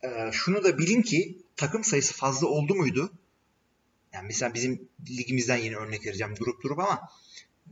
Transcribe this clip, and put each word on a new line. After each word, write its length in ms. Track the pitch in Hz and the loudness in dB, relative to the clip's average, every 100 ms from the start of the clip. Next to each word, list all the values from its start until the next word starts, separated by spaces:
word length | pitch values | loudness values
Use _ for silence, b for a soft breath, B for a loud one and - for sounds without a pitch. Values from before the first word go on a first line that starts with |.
e, 260 | 127 117 113 | -8 -4 -4
şunu 320 | - - 202 | -2 0 4
da 140 | 185 143 | 4 4
bilin 240 | 165 240 | 4 4
ki 400 | - 151 196 - - - | 4 2 0 -4 -14 -4
takım 280 | 147 220 | -2 0
sayısı 300 | 214 143 135 | 2 2 2
fazla 340 | - 135 135 160 | 0 -2 2 2
oldu 280 | 147 147 196 | 2 2 2
muydu? 380 | 139 107 180 - _ _ _ _ _ _ _ _ _ | 2 0 -2 -6 _ _ _ _ _ _ _ _ _
Yani 140 | 95 101 | -14 -6
mesela 260 | 107 127 | -2 -2
bizim 360 | 117 127 123 - - - | 0 -2 -2 -8 -18 -10
ligimizden 480 | 123 120 131 117 123 | -6 -2 0 2 0
yine 180 | 113 107 | -2 -4
örnek 300 | 110 107 107 | -6 -6 -6
vereceğim 300 | 98 107 107 | -6 -6 -4
durup 280 | 117 120 | -4 -4
durup 160 | 139 147 | -4 -2
ama 300 | 196 - 175 B B B B _ - | 0 -2 -6 B B B B _ -20